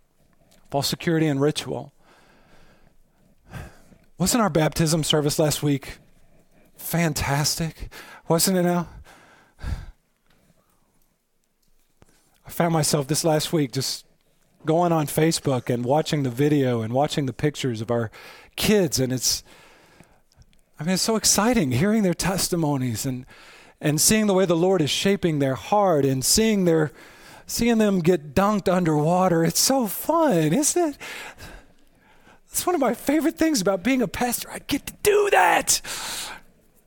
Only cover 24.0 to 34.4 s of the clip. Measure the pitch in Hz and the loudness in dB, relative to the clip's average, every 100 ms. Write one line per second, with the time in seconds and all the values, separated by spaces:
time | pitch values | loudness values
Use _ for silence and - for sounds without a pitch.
24 | - 214 208 185 190 165 185 190 143 - | 2 2 4 4 2 2 2 2 0 0
25 | 196 202 180 151 135 131 - 208 196 151 | 0 0 0 0 0 -2 0 2 4 4
26 | 135 131 127 - 220 208 175 160 151 - | 2 0 0 2 2 2 2 2 0 -4
27 | - - - - - - 233 226 214 190 | -20 -20 -20 -20 -10 -2 2 2 2 2
28 | 160 180 151 160 202 208 190 180 170 151 | 2 0 0 0 2 2 0 2 2 2
29 | 151 180 185 165 165 - - 269 214 - | 2 2 2 2 2 0 2 2 0 -4
30 | - 330 311 170 156 208 302 349 294 277 | 0 2 4 2 2 2 0 0 -2 -4
31 | - - - - - - - _ _ _ | -12 -14 -16 -18 -20 -20 -20 _ _ _
32 | _ _ - - _ - - 359 196 226 | _ _ -20 -20 _ -4 -2 0 0 -2
33 | - 302 294 - 320 277 185 196 196 262 | -2 0 0 0 0 2 0 0 0 0
34 | 202 - 247 - | -2 -2 -4 -4